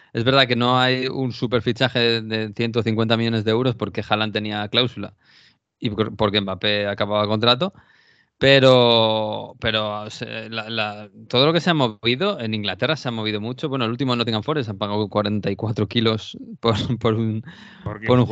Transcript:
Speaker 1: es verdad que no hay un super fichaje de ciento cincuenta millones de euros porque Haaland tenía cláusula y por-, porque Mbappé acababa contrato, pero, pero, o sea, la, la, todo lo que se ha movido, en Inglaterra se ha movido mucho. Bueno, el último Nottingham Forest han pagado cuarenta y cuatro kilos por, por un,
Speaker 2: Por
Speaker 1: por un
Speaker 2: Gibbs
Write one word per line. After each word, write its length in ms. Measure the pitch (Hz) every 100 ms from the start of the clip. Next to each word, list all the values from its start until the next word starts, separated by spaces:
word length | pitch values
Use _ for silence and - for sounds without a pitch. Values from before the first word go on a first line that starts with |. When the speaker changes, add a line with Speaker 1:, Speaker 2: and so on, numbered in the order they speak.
| _
Speaker 1:
es 100 | 117
verdad 220 | 117 135 123
que 100 | 120
no 220 | 123 127
hay 280 | 127 127 131
un 240 | 139 131
super 280 | 107 123 120
fichaje 600 | 123 113 131 123 117 113
de 300 | 110 110 110
ciento 280 | 104 117 117
cincuenta 340 | 113 110 113 113
millones 260 | 117 113
de 60 | 107
euros 240 | 110 127
porque 280 | 117 104 110 101
Haaland 260 | 107 107
tenía 340 | 107 107 104 107
cláusula 460 | 120 127 - 98 _ _ _ _ _ _ -
y 120 | 110
por-, 260 | 104 110 -
porque 240 | 107 104
Mbappé 460 | 98 92 107 104 101
acababa 380 | 101 104 104 104
contrato, 460 | 107 117 123 185 - _ _ _ _ _ -
pero, 1200 | 135 139 131 127 120 117 110 110 107 107 107 113
pero, 420 | 117 110 107 104
o 60 | 107
sea, 380 | - 113 113 110
la, 220 | 113 110
la, 400 | 113 107 104 104 104 110
todo 180 | 123 147
lo 60 |
que 80 | 170
se 100 | 180
ha 40 |
movido, 680 | 160 123 104 117 127 196 185
en 140 | 113
Inglaterra 420 | 110 101 92 127 151
se 120 | 131
ha 40 |
movido 280 | 113 107 104
mucho. 280 | 110 127 156
Bueno, 160 | 135
el 60 | 113
último 260 | 123 135 120
Nottingham 260 | 120 110
Forest 280 | 104 156 110
han 80 | 98
pagado 300 | 104 104 104
cuarenta 420 | 104 104 107 101
y 60 | 98
cuatro 300 | 110 110 104
kilos 520 | 120 110 110 - - - 226
por, 160 | 113 101 - 120
por 160 | 117
un, 280 | 107 113 110 - - - -
Speaker 2:
Por 200 | - 104 113
Speaker 1:
por 120 | 127
un 60 |
Speaker 2:
Gibbs 40 | 113